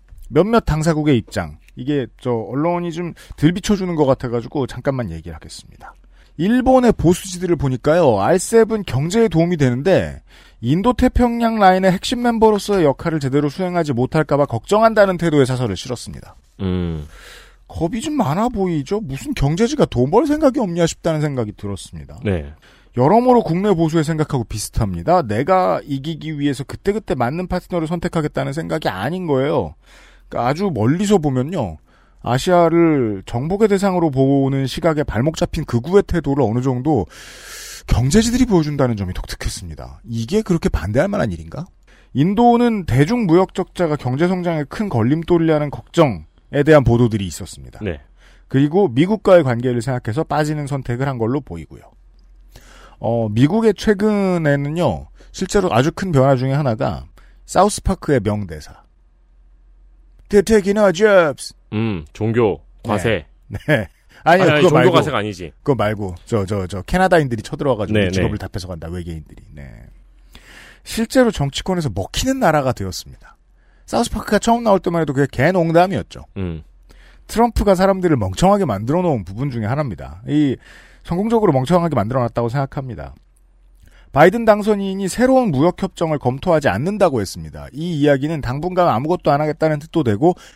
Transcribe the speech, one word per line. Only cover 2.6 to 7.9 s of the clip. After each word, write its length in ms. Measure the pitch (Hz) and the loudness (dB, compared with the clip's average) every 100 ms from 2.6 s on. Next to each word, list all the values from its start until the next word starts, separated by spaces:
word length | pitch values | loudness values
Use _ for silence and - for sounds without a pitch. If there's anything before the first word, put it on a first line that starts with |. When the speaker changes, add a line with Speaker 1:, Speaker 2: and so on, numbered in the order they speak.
| 165 175 175 | -2 -2 -4
Speaker 1:
좀 220 | 160 175 - - - | -6 -8 -10 -18 -2
덜 140 | 151 | -2
비춰주는 440 | 180 - 202 185 160 | 0 -2 -2 -2 0
것 100 | 139 | 2
같아가지고 640 | 127 123 117 123 156 123 | 0 -2 -6 -6 -6 -6
잠깐만 420 | - 143 135 107 | -6 -6 -4 -6
얘기를 240 | 80 85 | -10 -12
하겠습니다. 640 | 80 - - - - - - - - - - | -16 -18 -20 -20 -20 -20 -20 -20 -20 -14 -4
일본의 560 | 180 247 247 262 240 | 0 2 4 6 6
보수지들을 600 | - 156 180 190 180 175 160 | 4 4 2 -2 -6 -2 0
보니까요. 640 | 135 127 147 | 0 0 2